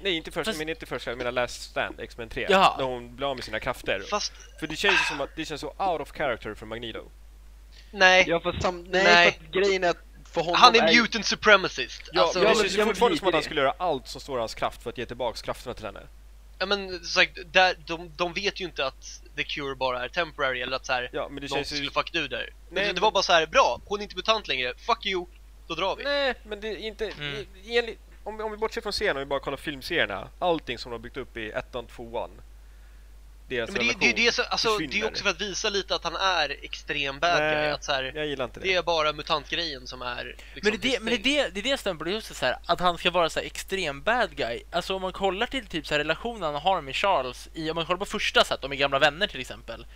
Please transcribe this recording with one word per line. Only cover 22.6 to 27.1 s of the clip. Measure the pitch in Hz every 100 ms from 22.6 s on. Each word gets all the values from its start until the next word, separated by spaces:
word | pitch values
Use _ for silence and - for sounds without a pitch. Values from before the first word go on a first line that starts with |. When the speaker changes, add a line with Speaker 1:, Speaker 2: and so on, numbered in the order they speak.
| -
Speaker 1:
Nej, | 175 202
Speaker 3:
Det |
Speaker 1:
men | 180
Speaker 3:
var | 214
bara | 202
så | 175
här: | 170 156
"Bra, | 254 202 - -
hon | 202
är |
inte | 208 185
mutant | 202 220 175
längre. | 131 123 -
Fuck | - 226 202
you. | 185 175 - - - -
Då | 160
drar | 185 156
vi." |
Speaker 1:
Nej, | 277 285 269 240
men | 214 208
det | 220
är | 175
inte, | 220 208
Speaker 2:
Mm. | 214